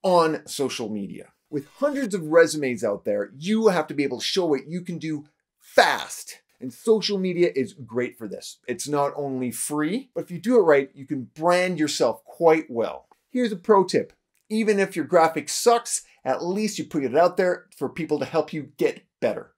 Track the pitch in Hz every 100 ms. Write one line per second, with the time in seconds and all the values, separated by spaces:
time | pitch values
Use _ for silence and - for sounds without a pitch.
0 | 190 175 160 151 - - 135 - 113 107
1 | 98 - - _ _ 147 - - 285 277
2 | 247 190 156 165 170 156 139 117 113 101
3 | - 104 104 135 165 220 220 175 151 147
4 | 143 120 - 190 170 139 - 175 180 165
5 | 160 151 147 _ _ _ - - 185 123
6 | - - - - _ _ 127 - - 220
7 | 175 202 185 170 175 135 120 - 117 117
8 | 123 - 107 92 - - - 120 135 147
9 | 143 - 139 131 127 117 - 151 151 220
10 | 269 - 165 175 220 247 170 143 139 139
11 | 135 143 123 - 170 175 180 170 151 -
12 | 127 107 _ - 170 160 156 117 101 65
13 | _ _ _ 254 240 196 - 202 180 -
14 | - _ _ _ _ 214 214 202 190 180
15 | 131 175 165 160 151 - - 233 - -
16 | - _ 131 131 175 196 214 - - 165
17 | 131 135 175 175 180 - _ - 135 -
18 | 156 151 135 165 - 160 135 - 151 -
19 | _ _ 117 101 -